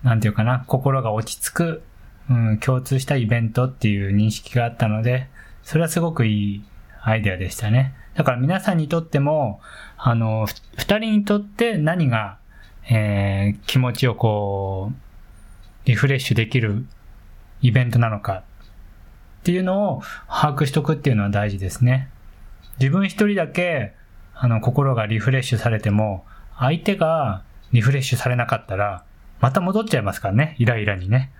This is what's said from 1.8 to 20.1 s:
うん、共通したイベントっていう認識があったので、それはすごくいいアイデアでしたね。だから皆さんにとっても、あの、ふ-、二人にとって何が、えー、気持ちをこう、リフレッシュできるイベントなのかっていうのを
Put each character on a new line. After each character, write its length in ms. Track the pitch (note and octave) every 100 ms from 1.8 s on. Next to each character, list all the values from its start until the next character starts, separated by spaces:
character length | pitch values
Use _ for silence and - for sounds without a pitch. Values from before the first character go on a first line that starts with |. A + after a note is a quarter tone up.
| - - - - -
う 40 |
ん、 240 | B2 A2+ G#2+
共 220 | - B2+
通 180 | B2+ C3+
し 60 | C3
た 100 | C#3
イ 100 | A2+
ベ 140 | A#2
ン 120 | A2+
ト 160 | A2+ B2+
っ 40 |
て 180 | C3 G#2+
い 200 | G2+ G2
う 60 | G2+
認 160 | G#2+
識 240 | G#2+ - A#2+
が 100 | A#2+
あ 40 |
っ 80 | -
た 100 | A2+
の 140 | G#2+
で、 260 | A2+ B2+ C3 - - -
そ 140 | - D#3
れ 40 |
は 80 | E3
す 100 | D#3+
ご 140 | E3+
く 120 | D#3+ A2+
い 300 | G#2 G2+ G2+
い 80 | G#2 - - -
ア 140 | - A2
イ 60 |
デ 100 | G2+
ア 60 | F2+
で 120 | F2
し 80 | -
た 120 | G#2+
ね。 240 | A#2 C3+ - - -
だ 80 |
か 80 | C#3
ら 60 | B2
皆 220 | C3+ F#3
さ 140 | F#3+
ん 40 | F3
に 100 | D3+
と 140 | E3+
っ 20 |
て 160 | E3 D3
も、 400 | C#3+ D#3 B2+ G2 - - - -
あ 180 | - A#2
の、 300 | A2+ A2 G#2+
ふ-、 80 | - - -
二 220 | - G#3
人 0 | A3 G#3+
に 60 | G3+
と 140 | G#3
っ 20 |
て 360 | G3+ - A#3 G3+
何 300 | D3+ F3 D3
が、 300 | A2+ G2+ F#2+ - - - - -
え 680 | A2+ G#2+ G2+ G2 G2 G2+ G2+
ー、 20 | -
気 120 | C3+
持 160 | B2+
ち 140 | A2+ B2+
を 80 | A2+
こ 760 | A2+ G#2+ G2+ G2 G2 F#2+ G2
う、 0 | C3 - - - - - - - - -
リ 100 | A2+
フ 120 | C#3
レ 80 | C3+
ッ 40 |
シ 140 | -
ュ 20 | G#2+
で 120 | A2
き 120 | C3
る 240 | A2 G#2 C3 - - - - - - -
イ 100 | B2+
ベ 120 | A2+
ン 80 | B2
ト 80 | A#2+
な 100 | A2+
の 100 | G#2
か 140 | G2+
っ 100 | F#2+ - - - - - - - - - -
て 80 | -
い 80 | F3+
う 40 |
の 320 | F#3 F#3+ G3+ C3+
を 60 | -